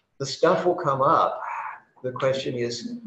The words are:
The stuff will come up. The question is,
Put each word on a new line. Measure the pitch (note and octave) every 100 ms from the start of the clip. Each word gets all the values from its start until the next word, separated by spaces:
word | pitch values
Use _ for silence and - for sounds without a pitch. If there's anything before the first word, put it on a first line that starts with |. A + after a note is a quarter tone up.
| _ -
The | C3+
stuff | - E3 F3+
will | F3+
come | E3+ D#3 C3
up. | C#3 D3 F#2 - - - - - _ _
The | B2+
question | B2 C3+ C3+ C#3+
is, | B2 A#2+ - - -